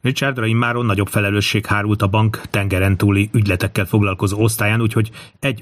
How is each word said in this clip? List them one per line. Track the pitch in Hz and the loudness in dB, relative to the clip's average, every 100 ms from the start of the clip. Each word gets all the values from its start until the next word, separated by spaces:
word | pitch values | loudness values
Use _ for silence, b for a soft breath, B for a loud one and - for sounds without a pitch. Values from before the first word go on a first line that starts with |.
Richardra | 127 131 139 127 110 | -4 -2 -2 -2 0
immáron | 113 120 120 120 | 0 0 0 0
nagyobb | 98 98 | 0 0
felelősség | 107 101 101 101 107 - | 0 0 0 0 -2 -2
hárult | 104 104 104 | -2 0 0
a | 101 | 2
bank | 110 110 - - | 2 2 0 -6
tengeren | 104 98 92 98 92 | -4 -2 0 2 2
túli | 101 101 104 | 4 2 2
ügyletekkel | 117 104 110 113 - | 0 0 0 -2 -2
foglalkozó | 92 110 101 92 101 101 | 0 2 2 0 -2 2
osztályán, | 113 - 104 113 | 0 2 0 2
úgyhogy | 110 117 110 B B B | 0 0 -2 B B B
egy | 139 110 | -6 0